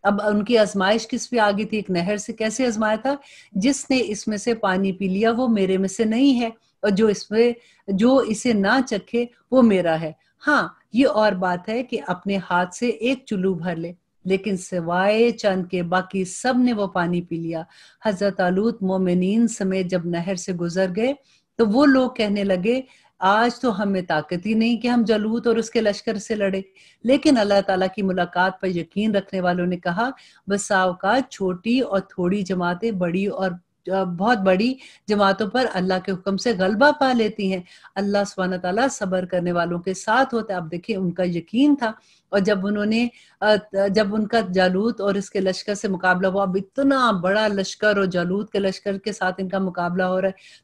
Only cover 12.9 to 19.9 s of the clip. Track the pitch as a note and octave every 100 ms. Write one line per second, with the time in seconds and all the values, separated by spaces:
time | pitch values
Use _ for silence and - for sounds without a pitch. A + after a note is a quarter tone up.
12.9 | - A#3 C4 - F3 F#3 E3+ F3 E3 E3+
13.9 | F3+ _ _ F3+ F#3+ G#3+ F#3+ - F3+ E3
14.9 | F3 G3 A3 A#3+ A3+ G#3 F#3+ F3+ F3+ F3
15.9 | F#3 F#3 G3 F#3 - B3 B3 B3 A3 G3
16.9 | F#3 E3+ F3 F3 E3 E3 E3 F3 _ -
17.9 | _ A3 F#3 G3+ G3 F3+ F#3+ A3 A#3 F#3+
18.9 | F#3+ F#3 F3+ F#3 A3 A#3 - F#3+ F#3+ F3+